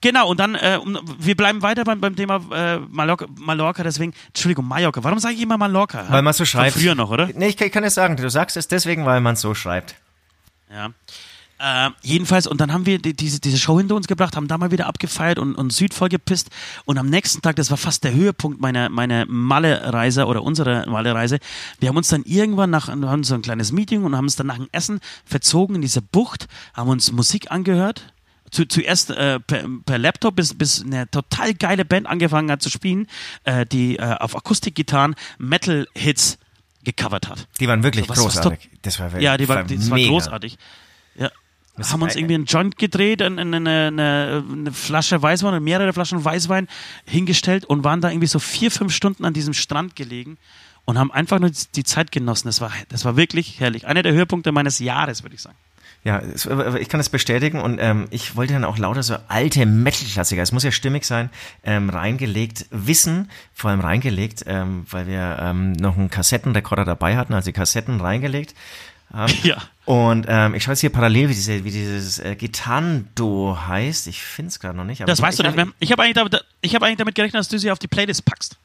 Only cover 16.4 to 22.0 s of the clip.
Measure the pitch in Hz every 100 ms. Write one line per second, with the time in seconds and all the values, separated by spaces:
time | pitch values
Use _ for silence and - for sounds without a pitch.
16.4 | - - - - - 135 135 165 - -
17.4 | 170 156 143 143 165 151 147 123 196 190
18.4 | 156 143 131 123 123 117 123 120 117 120
19.4 | 123 139 160 147 - 117 120 127 127 113
20.4 | - 156 131 120 - 110 113 113 117 139
21.4 | - - - - 131 139